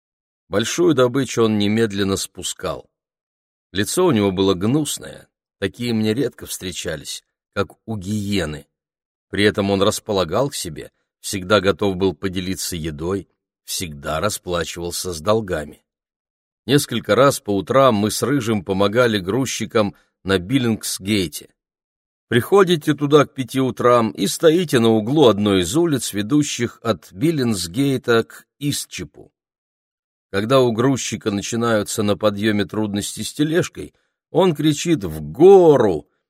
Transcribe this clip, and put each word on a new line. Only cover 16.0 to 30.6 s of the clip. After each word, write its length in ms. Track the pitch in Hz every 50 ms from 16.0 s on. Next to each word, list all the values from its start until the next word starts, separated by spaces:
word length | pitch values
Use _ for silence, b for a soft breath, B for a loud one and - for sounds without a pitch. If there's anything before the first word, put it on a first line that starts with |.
| _ _ _ _ _ _ _ _ _ _ _ _ _
Несколько 500 | - 131 147 - - 127 113 - - 104
раз 240 | 107 135 143 127 -
по 160 | _ - 101
утрам 400 | 98 87 - 120 135 135 131 113
мы 160 | 101 104 107
с 100 | - - -
Рыжим 420 | 110 143 143 113 113 113 104 82
помогали 540 | 101 98 95 101 101 101 123 127 120 107 104
грузчикам 760 | 87 87 104 127 139 - - - 117 - - 113 107 95 b b b b b _ _
на 140 | 90 95
Биллингсгейте. 1160 | 95 87 92 127 135 123 117 110 107 - - - - 92 98 110 101 127 156 - - - _ _ _ _ _ _ _ _ _ _ _ _ _ _ _ _
Приходите 640 | _ 117 120 117 - 185 202 190 170 180 151 - 156 147
туда 320 | 147 147 143 147 151 139
к 80 | - _
пяти 260 | - 127 - - 135
утрам 520 | 131 127 110 - 123 120 120 120 113 107
и 160 | - - 190
стоите 520 | 185 - - - 165 156 180 185 151 - 123
на 100 | 113 113
углу 380 | 113 110 104 110 143 160 147
одной 340 | 117 101 98 104 104 98 95
из 140 | 90 80 78
улиц, 380 | 156 175 170 147 123 - - -
ведущих 640 | 101 101 104 143 151 147 147 - - 120 117 - _ -
от 280 | 117 107 - - -
Биллингсгейта 1120 | 87 92 120 165 170 143 127 117 110 92 85 85 85 120 139 139 135 123 - - 117 113 110
к 240 | - - - - _ _ _
Истчепу. 720 | 143 147 139 - - _ - - 87 71 _ 55 52 _ _ _ _ _ _ _ _ _ _ _ _ _ _ _ _ _ _ _ _ _
Когда 320 | - 98 104 110 139 131